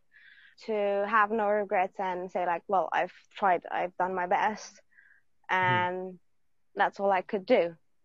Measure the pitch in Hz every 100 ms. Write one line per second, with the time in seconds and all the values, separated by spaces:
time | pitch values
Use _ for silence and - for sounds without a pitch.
0 | _ - - - - - - 214 202 202
1 | 202 220 208 226 202 208 196 208 190 -
2 | 190 180 190 196 175 170 - 190 160 -
3 | 185 - _ - 196 170 - 131 180 -
4 | 185 190 180 180 196 208 - - _ _
5 | - _ _ _ - 185 185 180 180 185
6 | 185 185 _ _ _ _ _ 196 180 -
7 | 196 190 - 202 185 240 170 165 _ _